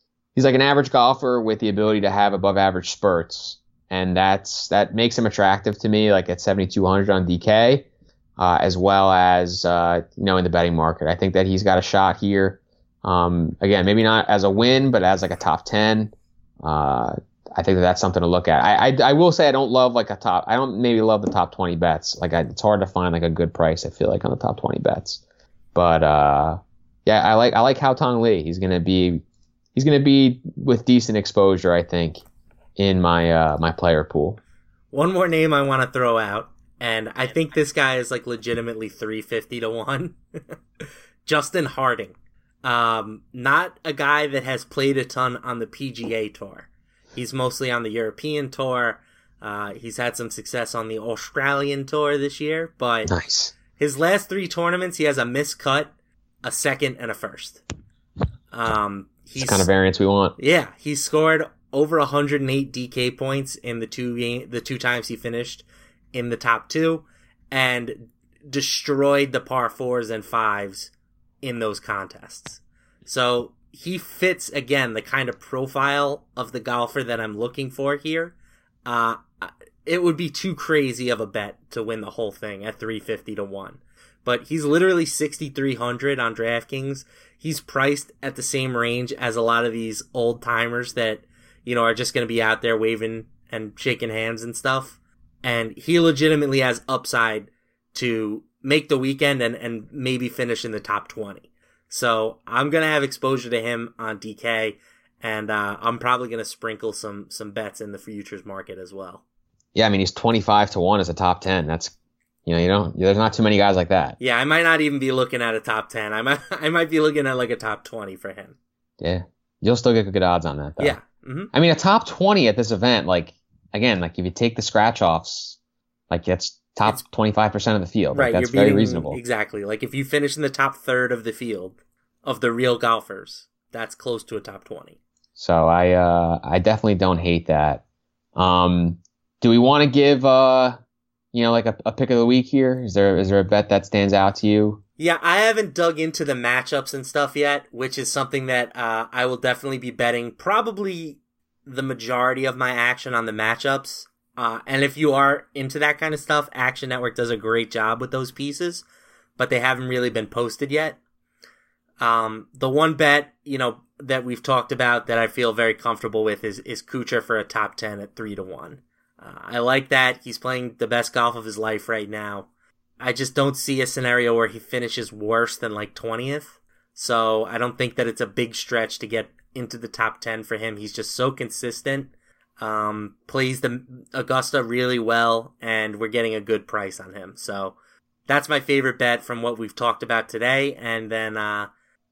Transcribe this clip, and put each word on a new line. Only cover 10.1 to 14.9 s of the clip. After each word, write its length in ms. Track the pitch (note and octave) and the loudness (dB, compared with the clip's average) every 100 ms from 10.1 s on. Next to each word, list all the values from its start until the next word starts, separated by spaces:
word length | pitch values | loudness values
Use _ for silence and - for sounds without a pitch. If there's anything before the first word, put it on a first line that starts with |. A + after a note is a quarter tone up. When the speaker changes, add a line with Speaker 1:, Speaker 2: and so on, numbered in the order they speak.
| - | -4
Speaker 1:
you 80 | |
know, 140 | G2 F#2 | 0 2
in 60 | |
the 80 | F2+ | 2
betting 240 | E2+ F2 E2 | 2 2 2
market. 320 | D#2+ - D#2 | 0 0 -2
I 80 | F2 | 0
think 180 | F#2+ | 2
that 140 | F#2 F#2+ | 2 2
he's 160 | F#2+ | 2
got 160 | G2+ F2+ | 4 2
a 20 | |
shot 360 | - G2 F#2+ - | 2 4 4 2
here. 440 | G2+ G2 F#2+ - _ _ _ _ | 0 2 0 -2 _ _ _ _
Um, 520 | F#2 F2+ F2 F2 D#2+ - | 0 2 2 2 0 0
again, 240 | G2 G2+ | 2 4
maybe 200 | F#2+ A2 | 4 4
not 260 | A2 A2 - | 4 4 4
as 140 | G2+ | 2
a 60 | G2 | 4
win, 400 | G2+ A#2+ C3+ C3+ | 4 4 4 4